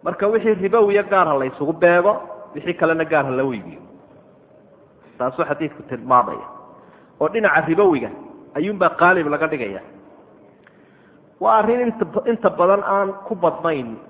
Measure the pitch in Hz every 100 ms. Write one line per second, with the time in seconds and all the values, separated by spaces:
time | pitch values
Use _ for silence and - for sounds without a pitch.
0 | - 180 202 220 226 208 190 226 208 202
1 | 202 196 165 143 131 - 143 160 175 175
2 | 185 214 - - - - 170 175 165 160
3 | 156 156 135 127 135 113 90 80 - -
4 | - - _ _ _ _ _ _ _ _
5 | - _ 127 131 160 147 156 - - 123
6 | 117 123 98 78 - - - - - -
7 | _ _ 151 208 208 151 160 160 202 147
8 | 110 - - - - 143 180 202 175 -
9 | 180 180 151 147 156 151 110 95 - -
10 | - - - - - _ _ _ _ _
11 | _ _ _ _ 208 220 214 240 247 226
12 | 175 - - 226 202 - 180 202 - 196
13 | 196 190 - 202 170 160 160 151 120 110